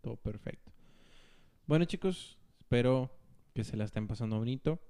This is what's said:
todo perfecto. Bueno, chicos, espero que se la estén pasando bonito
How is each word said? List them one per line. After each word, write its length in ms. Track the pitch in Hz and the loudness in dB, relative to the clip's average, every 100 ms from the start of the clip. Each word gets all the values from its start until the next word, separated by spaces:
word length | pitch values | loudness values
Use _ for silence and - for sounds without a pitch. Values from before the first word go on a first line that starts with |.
todo 160 | - 113 | -8 -6
perfecto. 560 | - 104 - - - - - - - - - - - _ - | -6 -6 -10 -12 -16 -20 -20 -20 -20 -20 -20 -20 -20 _ 2
Bueno, 180 | 151 | 2
chicos, 540 | 170 - 190 185 - - - _ | 4 0 -2 -2 -10 -20 -20 _
espero 560 | - 120 123 131 127 - - - _ | 0 2 4 2 0 -8 -20 -20 _
que 80 | - | -6
se 120 | 107 110 | -4 -2
la 80 | |
estén 240 | 104 - 107 | -2 -2 -4
pasando 300 | 107 113 110 | -4 -2 0
bonito 420 | 113 131 - 165 - | -2 0 0 -2 -6